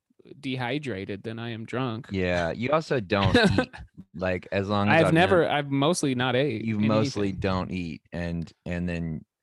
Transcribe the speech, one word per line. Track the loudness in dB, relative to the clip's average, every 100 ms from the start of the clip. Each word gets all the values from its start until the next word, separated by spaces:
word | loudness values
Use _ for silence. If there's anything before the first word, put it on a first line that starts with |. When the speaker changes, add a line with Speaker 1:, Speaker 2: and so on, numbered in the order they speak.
| _ _ -20 -10
Speaker 1:
dehydrated | -6 -4 -2 -4 -4 -6 -6 -8
than | -8 -8
I | -8
am | -8 -6
drunk. | -4 -4 -4 -6
Speaker 2:
Yeah, | -2 2 2 0
you | -2 0
also | 0 0 -2
don't | 0 2 4 6 4
Speaker 1:
<laughs> | 4
Speaker 2:
eat, | -2 -6 -20 -20 -16 -6
like, | -2 -2 -2
as | -2 0
long | 2 4
as | 6
Speaker 1:
I've | 6
Speaker 2:
I've |
Speaker 1:
never, | 4 4 4
Speaker 2:
known | 2
Speaker 1:
I've | 0 0
mostly | 2 2 2 0 0
not | 0 2
ate | 0 -2
Speaker 2:
you | -2 0
Speaker 1:
anything. | 2
Speaker 2:
mostly | 2 2 0 -2
don't | 0 0 0 -2
eat, | -4 -6 -10 _
and, | -6 -4 -4 -8 -10 -8
and | -4 -4
then, | -4 -4 -8 -12 -10